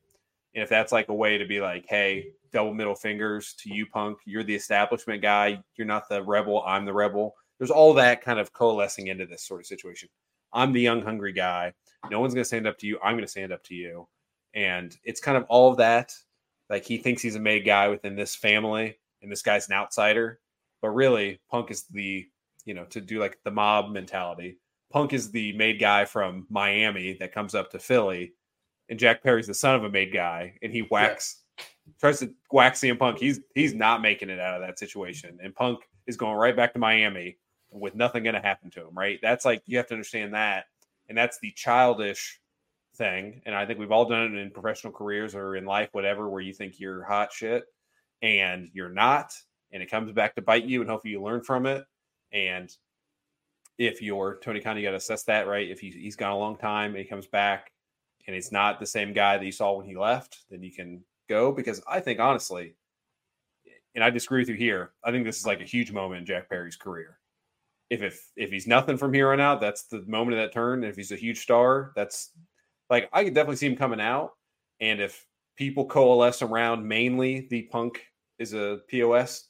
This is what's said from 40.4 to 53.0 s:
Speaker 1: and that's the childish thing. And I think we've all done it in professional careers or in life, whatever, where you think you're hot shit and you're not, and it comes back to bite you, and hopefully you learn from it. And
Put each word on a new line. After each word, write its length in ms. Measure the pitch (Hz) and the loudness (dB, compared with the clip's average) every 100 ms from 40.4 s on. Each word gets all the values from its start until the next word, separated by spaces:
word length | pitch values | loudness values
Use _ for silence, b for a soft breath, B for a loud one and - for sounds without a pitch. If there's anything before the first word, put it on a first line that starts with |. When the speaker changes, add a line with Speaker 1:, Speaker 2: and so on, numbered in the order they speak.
| 107 95 - _ _ _ - | -2 -2 -8 _ _ _ -6
Speaker 1:
and 100 | 113 | -2
that's 220 | 120 - | -2 -2
the 100 | 107 | -14
childish 880 | - - 120 123 110 104 98 - - _ _ _ _ _ | -6 2 6 6 4 -2 -6 -12 -16 _ _ _ _ _
thing. 480 | - 104 92 101 117 113 | -6 -4 -4 -8 -12 -8
And 80 | 101 | -4
I 100 | 104 | -4
think 140 | 104 | -6
we've 100 | 104 | 2
all 140 | 110 | 4
done 320 | 117 117 117 101 | 4 2 -2 -4
it 20 | |
in 120 | 98 | -10
professional 400 | 98 110 107 110 | -8 -6 -6 -10
careers 420 | - 104 104 107 | -10 -6 -6 -6
or 220 | 98 95 95 | -8 -8 -8
in 80 | |
life, 240 | 95 101 104 | -4 -2 -2
whatever, 360 | 101 98 101 107 | -4 -4 -4 -6
where 100 | 95 | -8
you 120 | 95 | -10
think 260 | 95 98 - | -12 -14 -12
you're 240 | 95 92 | -12 -10
hot 300 | 90 101 104 | -2 0 0
shit 340 | - 113 120 - _ _ _ _ _ | -4 -2 -2 -4 _ _ _ _ _
and 480 | 113 101 95 92 87 | 2 4 2 -2 -10
you're 180 | 95 90 | -12 -6
not, 440 | 92 120 143 147 - _ _ _ | 2 4 4 0 -14 _ _ _
and 100 | 98 | -14
it 80 | 92 | -6
comes 220 | 110 110 | -6 -2
back 240 | 107 107 - | 0 0 0
to 60 | |
bite 220 | 98 117 120 | 2 2 2
you, 160 | 127 | -2
and 60 | 107 | -2
hopefully 220 | 110 110 | -6 -6
you 100 | 101 | -8
learn 200 | 101 120 | -6 -6
from 240 | 120 127 131 | -2 -2 -2
it. 180 | 135 135 _ _ _ _ | -4 -8 _ _ _ _
And 400 | 104 92 92 90 - _ _ | -4 -4 -4 -10 -20 _ _